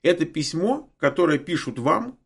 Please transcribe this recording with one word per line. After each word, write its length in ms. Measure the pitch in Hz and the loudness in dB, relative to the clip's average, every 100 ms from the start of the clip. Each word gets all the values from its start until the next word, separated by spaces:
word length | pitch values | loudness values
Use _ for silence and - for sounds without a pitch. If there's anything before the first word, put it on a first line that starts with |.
это 220 | 160 170 160 | 2 2 0
письмо, 640 | 160 147 160 202 285 - _ | -4 -4 -2 0 -2 -6 _
которое 420 | 143 139 170 143 | 0 2 2 2
пишут 420 | 175 165 - 117 | -2 -4 -4 -4
вам 360 | 117 190 240 - | 0 0 -2 -12